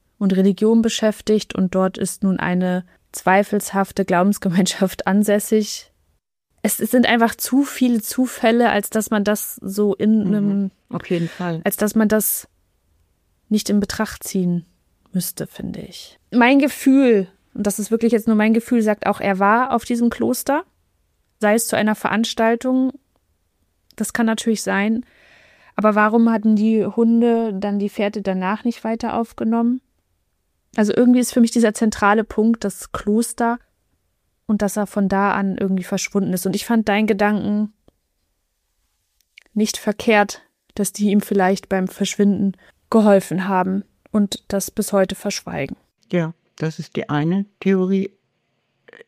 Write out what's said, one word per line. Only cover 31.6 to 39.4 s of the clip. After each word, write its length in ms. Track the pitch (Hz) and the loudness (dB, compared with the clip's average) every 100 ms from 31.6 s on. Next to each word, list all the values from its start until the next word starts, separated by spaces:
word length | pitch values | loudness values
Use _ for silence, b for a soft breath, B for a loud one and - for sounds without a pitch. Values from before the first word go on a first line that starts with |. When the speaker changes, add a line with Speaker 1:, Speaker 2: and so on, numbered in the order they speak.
| 226 | 2
Speaker 1:
zentrale 500 | 214 220 - 202 220 | 2 -2 2 2 2
Punkt 400 | 220 - 220 226 | 0 0 0 0
das 280 | 202 - - | -4 -8 -12
Kloster 640 | - - 214 233 - 233 240 _ _ _ _ _ _ _ _ - | -8 0 0 0 -2 -2 -2 _ _ _ _ _ _ _ _ -4
und 160 | 208 | -2
dass 140 | 208 214 | 0 -2
er 100 | 202 | -4
von 220 | - 196 | -2 0
da 240 | 196 202 | 2 0
an 240 | 202 196 185 | 0 -2 -2
irgendwie 260 | 196 190 | -2 -2
verschwunden 480 | 180 196 - 202 190 | -2 -6 -2 -2 -2
ist. 140 | 180 190 | -2 -2
Und 80 | 202 | -4
ich 100 | - | 0
fand 220 | 233 214 | 0 2
deinen 180 | 202 214 | 0 0
Gedanken 640 | 202 208 208 202 208 214 - _ _ _ _ _ _ _ _ _ _ _ _ _ _ _ _ | 0 0 0 -2 -2 -4 -8 _ _ _ _ _ _ _ _ _ _ _ _ _ _ _ _